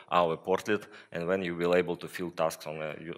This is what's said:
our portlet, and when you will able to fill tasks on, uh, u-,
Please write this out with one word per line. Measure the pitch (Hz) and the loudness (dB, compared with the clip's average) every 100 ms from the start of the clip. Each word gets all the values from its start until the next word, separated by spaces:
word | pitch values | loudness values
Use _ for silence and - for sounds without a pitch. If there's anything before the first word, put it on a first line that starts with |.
| - | 0
our | 87 87 80 | 4 4 2
portlet, | - 95 - 104 - - - | 0 0 2 -2 -2 -18 -12
and | 85 85 | -6 0
when | 98 | 0
you | 90 | 0
will | 85 87 90 | 0 4 4
able | 87 85 | 4 -2
to | 80 | -6
fill | - 87 | -8 -6
tasks | 85 80 - 78 | 0 0 -2 -8
on, | 78 | -6
uh, | 78 73 | -6 -8
u-, | 78 | -10